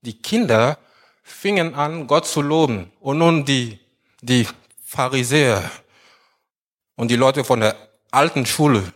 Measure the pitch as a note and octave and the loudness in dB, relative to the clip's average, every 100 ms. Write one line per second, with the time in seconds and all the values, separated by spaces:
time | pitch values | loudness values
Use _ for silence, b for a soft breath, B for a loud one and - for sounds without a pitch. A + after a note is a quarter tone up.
0 | B2 G#2+ - A3 G#3 A2 B2 D3+ b b | -14 -12 -4 -2 2 2 2 -2 b b
1 | b b _ - G3+ G3+ E3 C3+ D3 E3 | b b _ -8 -2 -2 -2 -4 -6 -6
2 | C3 D3+ - D#3 C#3+ D#3+ D3+ G#2+ F2 _ | 0 0 0 -4 0 2 0 -2 -8 _
3 | C3+ D3 E3 E3 C#3 C3+ A#2+ G2+ _ _ | -6 2 2 2 0 -2 -4 -12 _ _
4 | _ _ B2 B2+ A2 - _ _ - - | _ _ 0 0 0 -6 _ _ -12 -6
5 | B2+ C3+ B2 D3 C3+ G2+ E2 - _ b | -2 -2 0 2 2 0 -4 -14 _ b
6 | b b b b b _ _ _ _ - | b b b b b _ _ _ _ -8
7 | A#2+ A#2+ C3 C#3 B2 A#2+ G#2+ - - _ | -2 2 2 2 -2 0 0 -2 -16 _
8 | _ C3 D#3 D3+ A#2+ - D3 A#2 F2+ | _ 0 2 0 -4 0 2 2 0